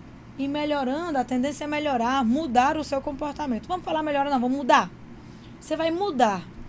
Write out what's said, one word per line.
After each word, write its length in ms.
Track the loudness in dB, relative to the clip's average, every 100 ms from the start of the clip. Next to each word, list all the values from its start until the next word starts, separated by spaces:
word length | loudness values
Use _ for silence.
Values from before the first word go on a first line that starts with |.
| -18 -18 -14 -6
e 100 | -4
melhorando. 680 | -2 0 0 0 -2 0 0
A 60 |
tendência 400 | 0 0 0 -2
é 40 | -4
melhorar, 560 | -2 0 0 2 2 4
mudar 520 | 2 2 4 4 2
o 60 |
seu 180 | 0 -2
comportamento. 680 | -2 -4 -4 -4 -2 -2 -2
Vamos 180 | -4 -2
falar 180 | 0
melhor, 220 | 2 2 2
não, 140 | 2
vamos 180 | 2 2
mudar. 320 | 4 4 4 -4 -18 -18 -18 -18 -18 -12
Você 160 | -4 0
vai 160 | 0
mudar, 540 | 0 0 4 4 2 -6 -12